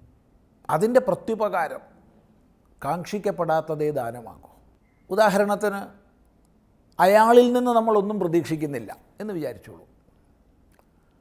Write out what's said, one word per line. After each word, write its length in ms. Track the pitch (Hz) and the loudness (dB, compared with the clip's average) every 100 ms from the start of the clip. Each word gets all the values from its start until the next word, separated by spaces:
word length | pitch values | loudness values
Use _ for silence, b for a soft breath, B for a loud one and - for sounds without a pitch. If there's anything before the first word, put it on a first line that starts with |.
| _ _ _ _ _ _ - | _ _ _ _ _ _ -6
അതിൻ്റെ 300 | 156 220 247 | -2 2 0
പ്രത്യുപകാരം 800 | - 175 - 220 208 180 151 127 - _ _ _ _ _ _ _ _ - | 0 -6 -6 -6 -4 -4 -6 -8 -18 _ _ _ _ _ _ _ _ -14
കാക്ഷിക്കപ്പെടാത്തതേ 1040 | 135 170 165 208 202 170 160 156 160 151 151 | -8 -8 -8 -8 -6 -4 -2 -2 -2 -4 -4
ദാനമാകൂ. 580 | 143 117 120 113 - - _ _ _ _ _ - | -4 -6 -10 -16 -20 -20 _ _ _ _ _ -6
ഉദാഹരണത്തിന്, 760 | 190 214 196 208 190 208 196 202 - _ _ _ _ _ _ _ _ _ - | 2 2 2 0 0 -4 -4 -12 -20 _ _ _ _ _ _ _ _ _ 0
അയാളിൽ 520 | 185 214 226 240 247 | 4 6 8 8 6
നിന്ന് 180 | 247 247 | 2 0
നമ്മളൊന്നും 500 | 233 226 214 196 208 | 2 4 4 0 -2
പ്രതീക്ഷിക്കുന്നില്ല 760 | 180 170 151 156 151 131 101 - _ - | -2 -2 -2 -6 -6 -8 -10 -16 _ -16
എന്ന് 120 | 214 | -12
വിചാരിച്ചോളൂ. 540 | 175 135 110 - 85 - _ _ _ _ _ _ _ _ _ _ _ _ _ | -8 -10 -12 -18 -20 -20 _ _ _ _ _ _ _ _ _ _ _ _ _